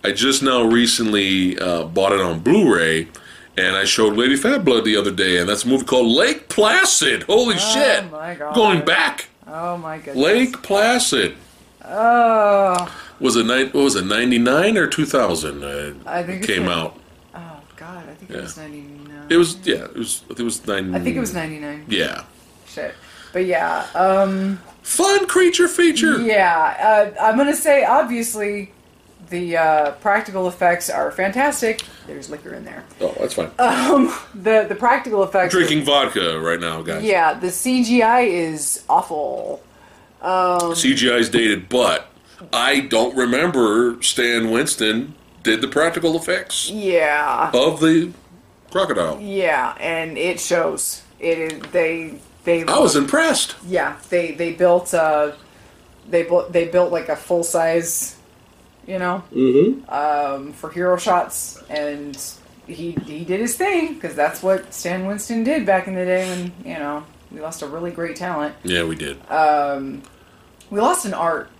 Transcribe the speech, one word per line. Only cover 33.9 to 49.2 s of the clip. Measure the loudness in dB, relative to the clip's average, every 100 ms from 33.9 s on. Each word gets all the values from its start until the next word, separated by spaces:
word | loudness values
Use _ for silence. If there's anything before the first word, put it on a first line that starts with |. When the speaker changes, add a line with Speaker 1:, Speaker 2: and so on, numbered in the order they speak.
| 4 2 -2 -14
Speaker 2:
the, | -6 2 2 2
the |
practical | -2 0 0 0 0
effects | 2 2 2
Speaker 1:
Drinking | 2 2 2
vodka | 2 2 2 0 -2 -2
right | -2 -2
now, | -2 -6
guys. | -6 -4
Speaker 2:
Yeah, | 0 2 2
the | 0 -6
C | -4 -2 0
G | 2 4
I | 4 4
is | 2 0 -2 -4 -6 -6 0
awful. | 0 0 -6 -6 -6 -8 -10 -14 _ -20 -20 _ _
Um, | -2 2 2 2 0
Speaker 1:
C | 0 2
G | 2 2
I | 2
is | 2
dated, | 2 2 0 -2
but | 2 2 0 -6 -20 _ -20 -6
I | -2 2 0
don't | 2 0 2 0
remember | 0 2 2 2 4 4 2 0
Stan | -2 0 2 2 2
Winston | 0 0 0 0 0 -4 -14 _ -6
did | -2 0
the | 0
practical | 0 0 0 -2 -2
effects | -2 -4 -4 -6 -6
Speaker 2:
Yeah. | -4 0 2 2 0 0 0 0
Speaker 1:
of | 2 2 2
the | 4 4 2 -8 -20 -20 _ _ _
crocodile. | -2 0 0 -2 -4